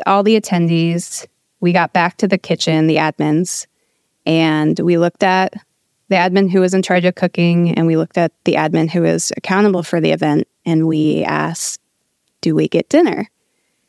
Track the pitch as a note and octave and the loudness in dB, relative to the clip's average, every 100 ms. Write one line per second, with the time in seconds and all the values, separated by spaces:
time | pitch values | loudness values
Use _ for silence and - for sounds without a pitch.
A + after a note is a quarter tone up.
0 | - G3 G#3 A3 - F3+ E3+ E3 E3+ E3+ | 0 2 4 2 2 0 0 0 0 -2
1 | - - - _ _ - F3+ F3+ E3 F3+ | -6 -12 -16 _ _ -4 0 0 0 0
2 | E3+ - G3 F#3 - E3+ - D#3 D#3+ D#3 | 0 0 -2 -2 -2 -4 0 2 2 2
3 | D#3 - D3+ D3+ F3+ - - _ _ _ | 0 -2 -2 0 -2 -8 -14 _ _ _
4 | _ _ - D#3+ D#3+ D#3 D#3 E3 E3+ E3+ | _ _ -2 0 2 0 0 0 0 2
5 | F3 - G3 F#3 F#3+ - _ _ _ _ | 0 0 0 2 0 -6 _ _ _ _
6 | - F#3+ F#3 F#3 F#3+ F#3+ F3+ F#3+ F#3 F3+ | -2 0 2 2 2 2 2 0 0 0
7 | F3+ - F3+ - E3+ E3+ E3+ - E3 D#3+ | 0 0 -2 0 2 2 2 2 0 0
8 | E3 - E3 - - D3+ D#3 E3 D#3+ F3 | 0 -2 -2 -4 -4 -2 -2 0 -2 0
9 | E3 E3 - - - F#3+ G#3 F#3 E3 E3+ | 0 0 -4 -8 -2 0 2 0 -2 -2
10 | D#3 D#3+ D#3 D3 - _ - D#3+ D#3+ D#3 | 0 0 0 -2 -4 _ -2 0 0 0
11 | D3+ D#3 D#3+ D3+ D#3 E3+ - - _ _ | 0 0 -2 -2 -4 -6 -10 -12 _ _
12 | _ _ _ _ E3+ D#3+ D#3 - - D4 | _ _ _ _ -2 0 0 -2 2 2
13 | E4 - A3 _ _ _ _ _ | 2 0 -8 _ _ _ _ _